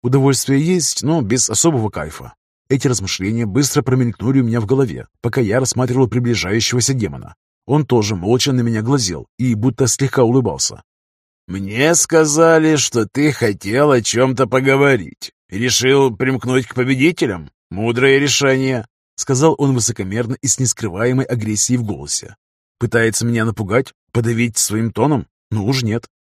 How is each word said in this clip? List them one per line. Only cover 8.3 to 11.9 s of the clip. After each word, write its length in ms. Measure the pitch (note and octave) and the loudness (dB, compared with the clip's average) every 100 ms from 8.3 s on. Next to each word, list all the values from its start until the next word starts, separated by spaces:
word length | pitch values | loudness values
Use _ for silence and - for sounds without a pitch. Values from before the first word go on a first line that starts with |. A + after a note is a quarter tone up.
| B2+ D3 | 0 2
на 100 | B2+ | 0
меня 180 | A#2 A2 | 0 -2
глазел 460 | A2 C#3 G#2 D#2 - - | 0 -2 -2 -6 -10 -4
и 160 | B2 | -2
будто 320 | A2 B2+ - B2+ | 0 0 0 0
слегка 380 | - C#3 - | 0 0 2
улыбался. 580 | A#2 C3 A2+ C#2 - - _ _ _ _ _ _ - | 2 2 0 -2 -6 -8 _ _ _ _ _ _ -12
«Мне 480 | F2+ G2 A2 D3+ | -10 -6 0 2